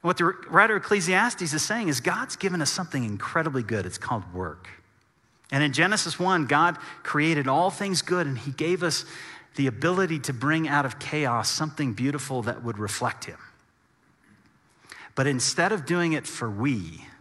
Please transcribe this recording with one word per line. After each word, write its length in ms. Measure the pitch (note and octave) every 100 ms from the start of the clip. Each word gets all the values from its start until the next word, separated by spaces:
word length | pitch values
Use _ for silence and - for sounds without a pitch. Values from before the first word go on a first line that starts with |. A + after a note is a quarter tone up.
What 160 | E3+ F3+
the 80 | E3+
writer 500 | F3+ - E3 A3 G#3
of 80 |
Ecclesiastes 580 | - G#3 E3+ F#3 A#3 -
is 220 | E3+ G#2+
saying 240 | - A3+ G3+
is 140 | B2+
God's 340 | C#3+ F#3 C4 -
given 260 | G3 F3
us 100 | C#3+
something 320 | - F3+ C#3
incredibly 600 | A#2 G2+ - E3+ D#3+ C3
good. 240 | G#2+ A2 F2+
It's 100 | -
called 340 | - A#2+ F2
work. 380 | F2+ F#2 - - - _ _ _ _ _ _ _
And 140 | C3+
in 100 | D3
Genesis 460 | C3 F3 G#3+ F3 D3
one, 260 | F#3 F#3 C3
God 320 | C#3+ E3+ E3 - -
created 460 | - D3+ D#3 D#3 C3+
all 240 | C3+ F#3
things 320 | F#3+ G3+ F3+
good, 240 | - F3+ D#3
and 100 | B2+
he 140 | A#2
gave 320 | C3 D#3 F3+
us 220 | E3+ - - - - - - -
the 100 | C3+
ability 540 | G#2 D#3 F#3 F#3 D#3+
to 140 | C3
bring 340 | B2 C#3 D#3+ D#3+
out 180 | C#3+ C3+
of 140 | -
chaos 500 | - D3+ C#3 A#2 G#2
something 440 | - D#3 - C#3
beautiful 500 | G#2+ B2+ D3 C#3 C3
that 180 | A2 -
would 160 | A#2+ G#2
reflect 480 | G#2 - - - -
him. 140 | E2 - _ _ _ _ _ _ _ _ _ _ _ _ _ - - - -
But 100 | C3+
instead 460 | B2+ A#2+ - F3
of 160 | G#3+ C3+
doing 260 | F3 E3+
it 140 | D3+ -
for 200 | - A#2
we 600 | G2+ C3 A#2+ E2+ D#2 - -